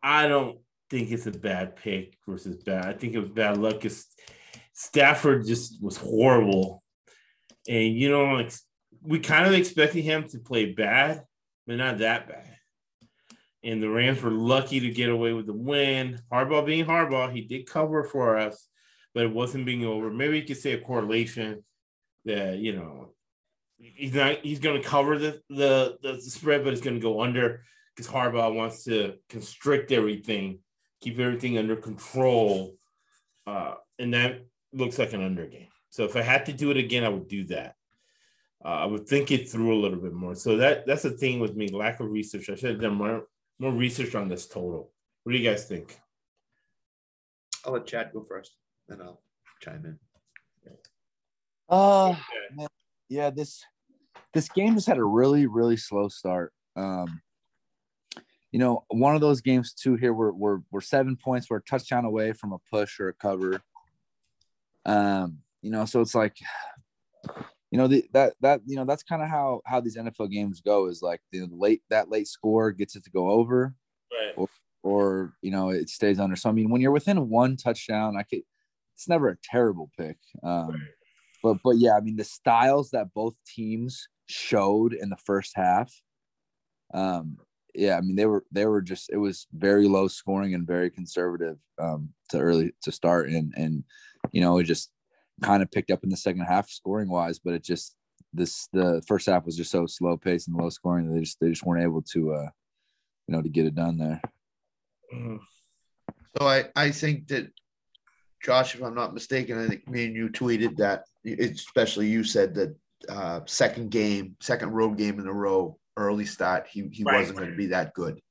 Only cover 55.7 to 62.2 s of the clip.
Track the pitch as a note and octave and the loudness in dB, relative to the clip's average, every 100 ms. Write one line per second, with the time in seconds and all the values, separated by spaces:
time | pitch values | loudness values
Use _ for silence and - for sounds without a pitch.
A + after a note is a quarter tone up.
55.7 | A2+ - G2+ G2+ - F#2+ F2+ E2 _ _ | 2 0 -2 -2 -4 -4 -4 -4 _ _
56.7 | - F#2+ F#2 F2 E2 _ _ _ _ _ | -8 -6 -4 -6 -10 _ _ _ _ _
57.7 | _ _ _ _ - _ _ _ A#2 B2+ | _ _ _ _ -20 _ _ _ 0 2
58.7 | A#2+ _ A2+ C3+ D3+ D3+ C3+ B2+ B2+ A#2+ | 0 _ 2 4 4 4 2 4 2 0
59.7 | - C3 B2 B2 A2+ G#2+ F#2 G#2 G2 D#2+ | -4 0 2 2 2 0 0 -2 -2 -4
60.7 | G2 - C#3 C3 C3 - B2+ A#2+ A2 - | -8 -2 0 0 -2 -4 -4 -2 -6 -2
61.7 | C3 - B2 A#2+ G#2+ | -4 -2 -2 -2 -2